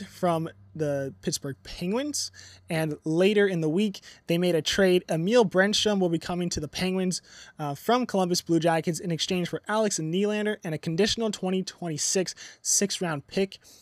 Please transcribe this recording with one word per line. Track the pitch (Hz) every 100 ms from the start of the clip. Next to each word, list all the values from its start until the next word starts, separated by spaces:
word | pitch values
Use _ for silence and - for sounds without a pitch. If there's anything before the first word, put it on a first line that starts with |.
| 196
from | - 180 165 165 - - 156
the | 147 139 139 -
Pittsburgh | - - 143 -
Penguins, | - - 180 226 294 - - - - - -
and | 160 160 151 156
later | 160 190 208 202
in | 175
the | 156
week, | 170 214 - - - -
they | 170
made | 180 165
a |
trade. | - - 190 180 -
Emil | 160 175 240 196
Brännström | 180 196 208 214 196
will | 180
be | 165
coming | - 175 175
to | -
the | 147
Penguins, | - 185 190 185 170 - - - -
uh, | 147 139
from | - 247 240
Columbus | 196 180 175
Blue | - 165
Jackets | 165 165 165 156
in | 180
exchange | 160 - 185 170
for | 160 -
Alex | 214 214 -
Nylander | 156 180 208 214 208 202 175
and | 156
a |
conditional | 170 165 214 - 220
twenty | - 185 190
twenty-six | 185 - 170 147 - 196 175 - - -
sixth-round | - - 202 - 175 147 -
pick. | - 196 - - -